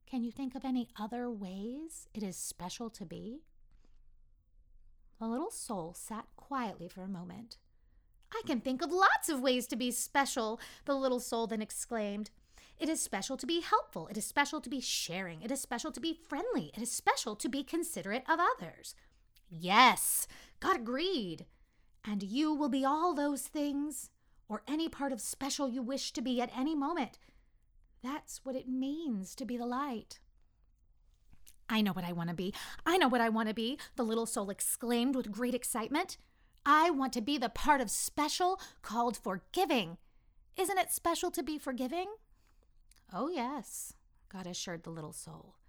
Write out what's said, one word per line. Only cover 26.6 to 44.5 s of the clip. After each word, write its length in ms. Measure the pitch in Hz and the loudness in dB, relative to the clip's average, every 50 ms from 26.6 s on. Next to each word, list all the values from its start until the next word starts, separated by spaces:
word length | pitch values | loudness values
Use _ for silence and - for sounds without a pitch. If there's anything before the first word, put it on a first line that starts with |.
| 269 302 320 | 0 0 2
moment. 440 | 294 277 285 349 339 254 190 - - - - _ - _ _ _ _ _ _ _ - - _ _ - - | 0 0 0 0 0 -2 -4 -6 -14 -20 -20 _ -20 _ _ _ _ _ _ _ -20 -20 _ _ -12 -8
That's 420 | 247 285 302 - - - - - | -6 -6 -6 -8 -10 -14 -10 -8
what 120 | 269 254 | -6 -6
it 120 | 262 - 254 | -4 -4 -2
means 640 | 254 262 262 277 285 320 339 294 226 196 190 - - | -2 0 0 0 -2 -2 -2 -2 -2 -2 -4 -6 -8
to 100 | - 269 | -8 -6
be 100 | 208 247 | -4 -4
the 80 | 233 240 | -4 -2
light." 560 | 240 247 262 285 285 247 214 - - - - - - _ _ - _ _ _ _ _ _ _ _ _ _ _ _ - _ _ _ - - - - - - - - | -2 -2 -2 -2 -2 -4 -6 -8 -10 -18 -20 -20 -20 _ _ -20 _ _ _ _ _ _ _ _ _ _ _ _ -20 _ _ _ -20 -20 -20 -20 -20 -20 -16 -6
"I 140 | - 226 220 | 0 2 4
know 140 | 214 196 180 | 4 4 2
what 100 | 185 175 | 0 -4
I 80 | 175 175 | -4 -2
want 160 | 170 170 170 | -2 -2 -2
to 60 | 175 | -2
be. 180 | 156 180 190 - - - - - - - | -2 -2 -4 -4 -6 -10 -10 -12 -4 0
I 140 | 320 339 381 | 4 4 6
know 100 | 320 254 | 6 6
what 140 | 254 240 226 | 6 4 4
I 80 | 226 | 4
want 180 | 220 220 226 214 | 4 2 2 2
to 60 | 214 | 0
be," 240 | 233 220 233 285 285 - - - | 0 -2 -2 -2 -4 -8 -10 -4
the 80 | - 247 | -2 0
little 220 | 220 226 233 226 | 2 2 0 0
soul 240 | 226 - 240 202 190 | 0 -2 -2 -2 -2
exclaimed 640 | 196 - - - - - 247 233 240 240 240 269 269 | -2 -2 -2 -2 -2 -2 0 2 2 4 4 4 2
with 160 | 262 226 214 196 | 2 0 -2 -2
great 220 | 208 247 240 240 | -2 0 0 0
excitement. 640 | 240 - - - 233 220 - 269 311 381 - - - - _ _ _ _ _ - - - | 0 -2 -2 -2 -2 -2 0 0 0 0 0 -4 -12 -16 _ _ _ _ _ -20 -2 6
"I 240 | 285 294 302 320 349 | 8 8 10 10 8
want 240 | 330 269 269 254 - | 6 4 2 0 0
to 80 | 247 214 | -2 0
be 160 | 247 285 294 | 0 0 0
the 100 | 247 226 | 0 -2
part 320 | - - - 302 294 262 | -2 2 4 6 6 6
of 100 | 240 202 | 4 2
special 720 | - - - - - - 294 302 - - 370 359 381 - - - - - - | 0 -2 -2 -2 0 2 2 2 2 4 4 4 2 2 -4 -12 -16 -14 -10
called 340 | - 220 240 240 240 220 | -4 0 2 2 2 0
forgiving. 800 | - - 214 185 190 - - - 349 - 285 294 240 185 160 170 - - - _ - _ _ _ - - - - | -2 -2 -4 -4 -4 -6 -4 2 2 4 4 4 2 2 0 -4 -12 -16 -20 _ -20 _ _ _ -20 -20 -14 -4
Isn't 220 | - 381 381 392 | -2 0 2 2
it 160 | 381 349 - - | 2 2 2 0
special 380 | - - 339 330 330 370 349 | 0 2 2 2 2 0 0
to 120 | 349 349 302 | 0 -2 -2
be 140 | 277 302 | -2 -4
forgiving?" 580 | 285 - 294 262 233 262 247 320 349 370 403 440 440 - _ - _ _ _ _ - _ _ _ - - - - - _ - | -4 -4 -4 -2 -2 -2 -2 -2 -2 -4 -4 -6 -12 -14 _ -20 _ _ _ _ -20 _ _ _ -20 -20 -20 -20 -20 _ -10
"Oh, 180 | - 180 247 320 | -6 -4 -4 -2
yes," 640 | 359 294 233 254 294 277 190 - - - - - - - _ _ _ _ - - | -2 -2 -2 -4 -4 -6 -8 -8 -10 -10 -10 -10 -12 -18 _ _ _ _ -20 -16
God 180 | - 185 185 | -12 -10 -8
assured 360 | 175 | -8